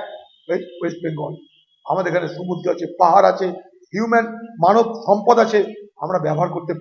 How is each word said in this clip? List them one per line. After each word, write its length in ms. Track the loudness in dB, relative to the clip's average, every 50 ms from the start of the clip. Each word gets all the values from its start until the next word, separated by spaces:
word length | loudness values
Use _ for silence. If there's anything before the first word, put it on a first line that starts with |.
| -2 -10 -14 -16 -20 _ _ _ _
ওয়েস্ট, 240 | -4 -4 -4 -4 -8 -10
ওয়েস্ট 220 | -8 -6 -6 -6 -6 -8
বেঙ্গল। 300 | -6 -6 -6 -6 -8 -10 -12 -16 _ _ _ _ _ _ _ -4
আমাদের 240 | -2 -2 0 0 0
এখানে 160 | 0 -2 -2
সমুদ্র 380 | -4 -8 -8 -6 -6 -6 -4 -2 -2
আছে, 140 | -2 -2 -4 -6 0 2
পাহাড় 280 | 4 4 6 6 6 4
আছে, 160 | 4 2 -2 -4 -4 -6 -12 _ _ _ _ _ -4
হিউম্যান 320 | -4 0 2 2 2 2 0 -4 -12 -14 -14 -4 2
মানব 260 | 4 4 6 6 4 2 -2 -4 0
সম্পদ 320 | 2 2 2 4 2 4 4
আছে, 200 | 4 4 4 2 2 0 -4 -12 -16 -18 _ -10 -6
আমরা 140 | -4 -2 -2 0
ব্যবহার 240 | -2 -2 0 -2 -2 -4
করতে 180 | -6 -6 -6 -6 -4